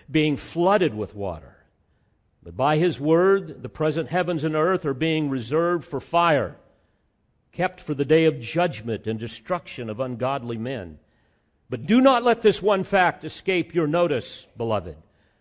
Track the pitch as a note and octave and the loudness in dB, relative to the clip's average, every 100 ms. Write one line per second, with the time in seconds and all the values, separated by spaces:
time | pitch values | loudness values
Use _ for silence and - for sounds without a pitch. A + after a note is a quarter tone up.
0 | - D#3 D3+ C3+ - E3 F3 G#3 E3 G#2+ | -4 0 2 0 -4 0 2 4 2 -2
1 | G2 G#2+ G2 D#2+ D#2 - _ _ _ _ | -8 -6 -8 -8 -14 -20 _ _ _ _
2 | _ _ _ _ - F2 C3+ D#3 F3 C3+ | _ _ _ _ -12 -2 0 2 0 0
3 | D3 E3 F#3+ G3 D#3+ - A#2+ - D#3 D3+ | 2 4 4 2 0 -12 -12 -4 -2 -2
4 | - F3+ F3 E3 D#3 D#3 E3 F#3 D3+ B2+ | -2 -2 -2 -2 -2 0 0 0 -2 -2
5 | D#3+ D#3 D3 C3+ A2+ D3+ E3+ F3 - C3+ | 0 0 0 -2 -2 0 0 0 -4 -10
6 | - E3+ E3+ C#3+ G2 - _ _ _ _ | -2 2 4 2 0 -6 _ _ _ _
7 | _ _ _ _ _ - F3+ F3+ - C3+ | _ _ _ _ _ -6 -6 -6 -8 -4
8 | C3+ D#3+ D#3+ C#3 A2+ E3+ F3 A2 A2+ G#2+ | 2 4 4 0 -4 -2 -2 -2 -6 -6
9 | A2 A2 A#2 - - F3 - - A#2 A2 | -6 -6 -8 -12 -8 -8 -8 -12 -8 -6
10 | B2+ A#2+ B2+ C#3 A#2+ A#2 A#2 C3 F2 D2+ | -6 -4 -4 -4 -6 -8 -6 -8 -10 -16
11 | _ _ _ _ _ _ - A#2+ A2+ A#3 | _ _ _ _ _ _ -10 -6 2 4
12 | C4 B3 A#3+ A3+ A3 - G3 G3 F#3 G3 | 6 4 2 2 2 2 2 0 2 2
13 | F3 - D#3+ - - F#3 - E3+ D3+ E3 | 2 0 -10 -10 -2 -2 0 0 0 2
14 | F3 B2+ - - - - A#2 G#2 E2+ D#2 | 2 0 -6 -14 -16 -8 -2 -2 -4 -14
15 | _ _ _ _ | _ _ _ _